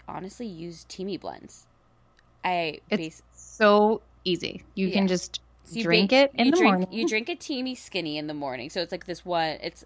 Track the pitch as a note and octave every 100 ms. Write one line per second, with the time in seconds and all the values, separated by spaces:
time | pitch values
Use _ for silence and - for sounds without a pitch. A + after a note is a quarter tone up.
0 | - D#3 F#3 - A#3 E3 E3+ E3 - -
1 | F#3+ F3 E2+ B1 - - _ _ _ _
2 | _ _ _ _ F#3 F3+ E3 - - G3+
3 | D#3+ - - - - - G#3+ G#3 G#3+ A3
4 | - _ F#3 E3+ - - - - F#3+ G3
5 | F#3+ F3+ - - _ _ - F3 F3+ F#3+
6 | G3 C4 C#4 - A#3+ F4 D#4+ F#3 F#3 G#3
7 | A#3+ A3 A#3 F4 - C4 C4 B3+ - F3+
8 | D#3+ D3+ D3+ D3+ C#3 B2+ C3+ F#3+ E3 F3+
9 | - F3 F3+ E3+ D#3+ D3 F3 -